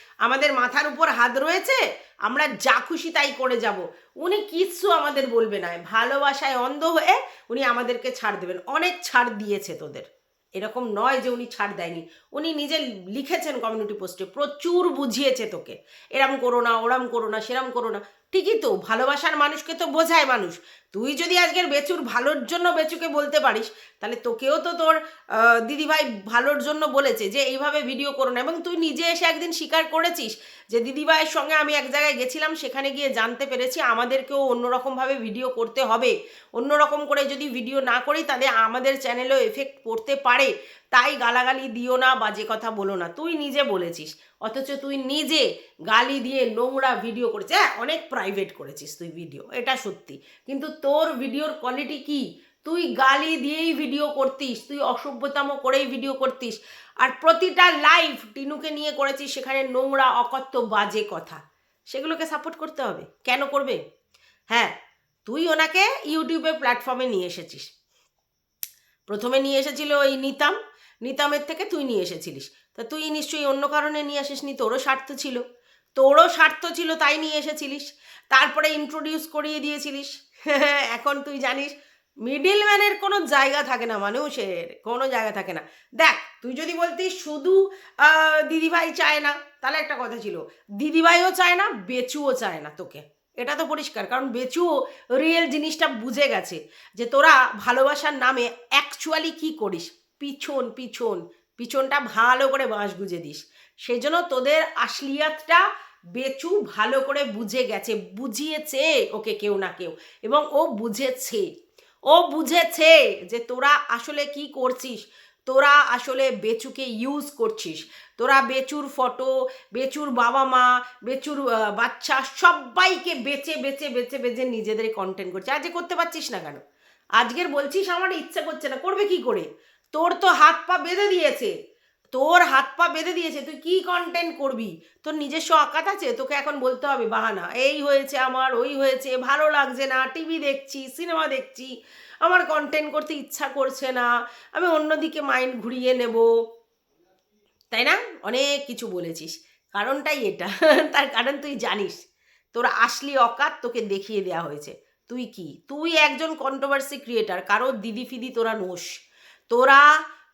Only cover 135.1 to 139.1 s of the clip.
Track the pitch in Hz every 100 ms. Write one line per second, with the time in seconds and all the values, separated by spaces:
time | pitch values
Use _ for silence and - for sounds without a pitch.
135.1 | 311 285 320 320 320 277 302 339 392 285
136.1 | 247 262 285 294 285 254 254 285 262 226
137.1 | 220 220 190 175 247 269 302 285 277 269
138.1 | 277 262 254 262 233 269 277 269 254 269